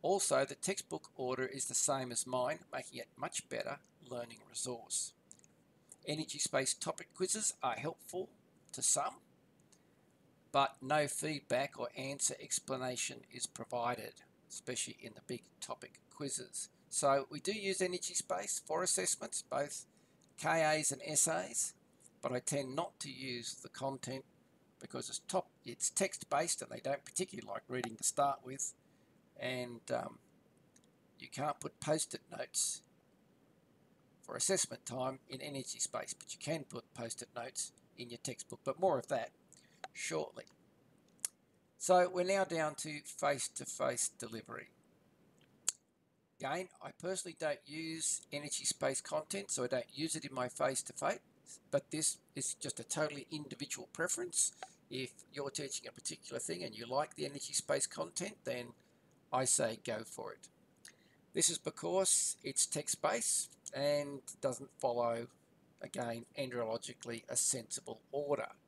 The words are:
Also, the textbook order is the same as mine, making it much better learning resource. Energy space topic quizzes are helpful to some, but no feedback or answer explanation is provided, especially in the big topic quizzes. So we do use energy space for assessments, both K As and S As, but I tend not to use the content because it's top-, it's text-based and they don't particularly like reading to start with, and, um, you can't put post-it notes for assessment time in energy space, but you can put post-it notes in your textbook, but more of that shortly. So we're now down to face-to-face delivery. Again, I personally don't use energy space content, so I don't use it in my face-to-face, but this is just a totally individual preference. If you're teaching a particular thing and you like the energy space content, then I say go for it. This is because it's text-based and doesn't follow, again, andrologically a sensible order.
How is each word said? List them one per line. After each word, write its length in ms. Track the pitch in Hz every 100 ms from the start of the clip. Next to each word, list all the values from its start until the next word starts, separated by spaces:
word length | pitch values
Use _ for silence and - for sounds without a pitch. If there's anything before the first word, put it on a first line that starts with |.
Also, 460 | 160 196 - 131 139
the 80 |
textbook 560 | 139 - 202 - 160 - -
order 280 | 127 127
is 220 | 131 135 -
the 80 |
same 360 | 123 - 135 127
as 160 | 120 127
mine, 340 | 127 127 160 -
making 280 | 135 - -
it 80 | 120 -
much 280 | - - -
better 300 | 113 - 139 _ _ -
learning 300 | 123 120 110 -
resource. 640 | - 131 120 - - - - _ - - _ _ _ _ - -
Energy 320 | 151 151 147
space 340 | - 139 131
topic 360 | - - - -
quizzes 400 | - 185 220 220 -
are 120 | 131
helpful 540 | 113 143 - - - 214 - _ _ -
to 100 | -
some, 320 | - - 151 - _ _ _ _ _ - _ _ _ _ _ _ _
but 240 | 139 139 -
no 260 | 127 151 143
feedback 640 | - 151 147 - 123 143 -
or 100 | 120 -
answer 380 | 135 139 - -
explanation 800 | 143 - - 131 127 123 - 120 -
is 140 | 127 -
provided, 680 | - 117 120 120 120 - - - _ _
especially 480 | - - 123 - 117
in 100 | 117
the 80 | 107 -
big 160 | 123 - _
topic 400 | - 123 - - _
quizzes. 540 | - 143 - - - - _ _
So 360 | - 143 139 135
we 100 | 147
do 120 | -
use 280 | 214 196 190
energy 340 | 180 180 -
space 460 | 180 - 180 202 -
for 180 | - 165
assessments, 600 | 180 - - - 220 - -
both 360 | 131 143 - - _ _ _ _ -
K 260 | 151 165
As 300 | 156 156 151
and 80 | 139
S 220 | 156 151 165
As, 460 | 165 190 233 - - _ _ - _
but 100 | 131
I 100 | 127
tend 360 | - 147 135 139
not 240 | 175 -
to 100 | 143
use 440 | 127 131 120 117
the 160 | - -
content 540 | - 135 135 - 135 - _ _ _ _ _
because 280 | - 127 -
it's 140 | - -
top-, 220 | 185 - _
it's 240 | - 117 -
text-based 720 | - 196 - - 143 165 -
and 100 | -
they 100 | -
don't 240 | 131 139 -
particularly 420 | - 185 190 104
like 140 | 101 -
reading 280 | 127 123 110
to 80 |
start 360 | - - 139 139
with, 300 | 123 135 - - _ _ _ - _ -
and, 400 | 127 127 123 120 -
um, 260 | 120 - 117 _ _ _ _ _ - _ _ _ _
you 80 | 127
can't 320 | - 151 -
put 220 | - -
post-it 400 | - 156 - - _
notes 520 | - 127 - - - _ _ _ _ _ _ _ _ _ _ _ _ _ _
for 140 | - -
assessment 500 | - 190 - - -
time 320 | 123 127 135 _
in 120 | 127
energy 400 | 143 139 123 -
space, 340 | - - - -
but 160 | -
you 60 | -
can 240 | - 160
put 220 | 135 123 -
post-it 340 | - 117 - 120
notes 380 | 120 120 - - - _ -
in 120 | 120
your 100 | 120
textbook, 380 | - 120 - 120
but 140 | - 135
more 200 | 185 139
of 100 | -
that 220 | 127 113 _ _ - - - -
shortly. 520 | - - 160 - - - _ _ _ _ _ _ _ - _ _ _ _ _
So 300 | - 180 180
we're 120 | 180
now 200 | 180 196
down 300 | 196 165 156 156
to 240 | 156 147
face-to-face 1080 | - - 147 139 - - 135 - 131 123 - -
delivery. 500 | 113 113 - 120 - _ _ _ _ _ - _ - _ - - _ _ _ _ _ _
Again, 280 | 135 160 185 -
I 80 | - -
personally 360 | 170 185 180 160
don't 220 | 156 143 -
use 560 | 151 160 160 - - -
energy 320 | 143 147 -
space 360 | 139 - 139 135
content, 500 | - 156 - 196 202
so 140 | -
I 40 | 123
don't 160 | 127 -
use 240 | 135 160 156
it 80 |
in 100 | 143
my 140 | 135 123
face-to-face, 720 | - 139 135 - - 147 226 _ _ - - _
but 200 | 143 -
this 280 | 151 160 - _
is 200 | - 127
just 260 | - 147 -
a 40 |
totally 420 | 113 156 151 143 -
individual 580 | 156 139 - 143 - 120
preference. 600 | - 165 - 359 - - - - - _
If 220 | 127 127 - -
you're 180 | 139 139
teaching 380 | - 139 - 120
a 40 |
particular 460 | - - 156 - 131
thing 240 | - 170
and 120 | 175
you 120 | 107 120
like 280 | 131 151
the 120 | - 147
energy 260 | 143 -
space 340 | - - 139 -
content, 500 | - 165 - 175 214
then 240 | - 123 120 - _ _ _ _ _
I 120 | 127
say 340 | 127 - 113 113
go 140 | - 110
for 280 | 113 - -
it. 160 | - - _ _ _ - - _ _ _
This 160 | - -
is 80 | 156
because 800 | - - 170 180 190 - - -
it's 240 | 143 135 -
text-based 840 | 151 - - 147 226 - - - - -
and 460 | 135 143 147 143 139 - -
doesn't 300 | 135 123 139 _
follow, 480 | 131 120 120 117 120 _ _ _ _ _
again, 420 | - - 120 117 117 -
andrologically 840 | 131 123 113 113 - 120 117 117 -
a 80 | 127
sensible 640 | - 127 117 131 - 113 _
order. 360 | 139 143 143 - -